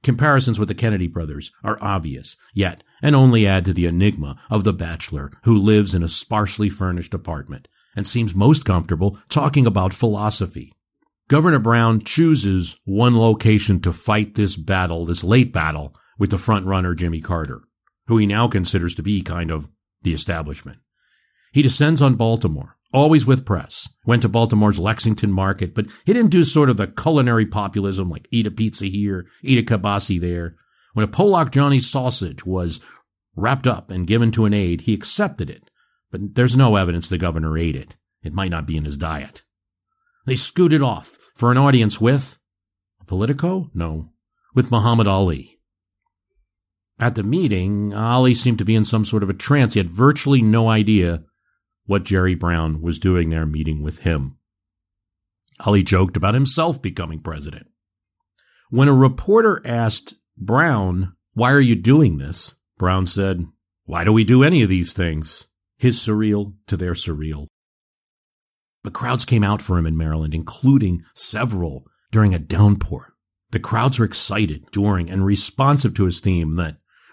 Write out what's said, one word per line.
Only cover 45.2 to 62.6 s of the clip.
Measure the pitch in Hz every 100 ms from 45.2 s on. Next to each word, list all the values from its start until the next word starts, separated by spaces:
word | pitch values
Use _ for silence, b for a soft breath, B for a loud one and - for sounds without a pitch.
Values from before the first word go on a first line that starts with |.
| 95 73 - _ _ _ _ _ _ _ _ _ _ _ _ _ _ _
At | 120 110
the |
meeting, | 101 160 156 98 92 104 104
Ali | 104 113 123 127
seemed | 120 123 113
to |
be | 101 113
in |
some | 104 113
sort | 104 110
of | 98
a |
trance. | 98 - 143 120
He | 107
had | 90
virtually | 87 131 147 143 139
no | 113 113 113
idea | 110 104 107 87 85 - _ _ _ _ _ -
what | 101
Jerry | - 98 92 90
Brown | 87 85 80 78
was | 85 82
doing | 92 90 82
there | 80 78
meeting | 76 78 78
with | 73 78
him. | 87 78 67 - _ _ _ _ _ _ _ _ _ _ _ _ -
Ali | 101
joked | 85 90 92 -
about | 90
himself | 117 135 - 160 139
becoming | 95 80 80 80
president. | 82 76 71 69 - _ _ _ _ _ _ _ _ _ _
When | 117 139
a |
reporter | 131 131 127 - 214 226 180
asked | 120 120 113 - - - _ _
Brown, | 95 123 165 120 95 90 92 _ _
"Why | - 123
are | 143
you | 127
doing | 104 98 143 139 76
this?" | 67 80 - -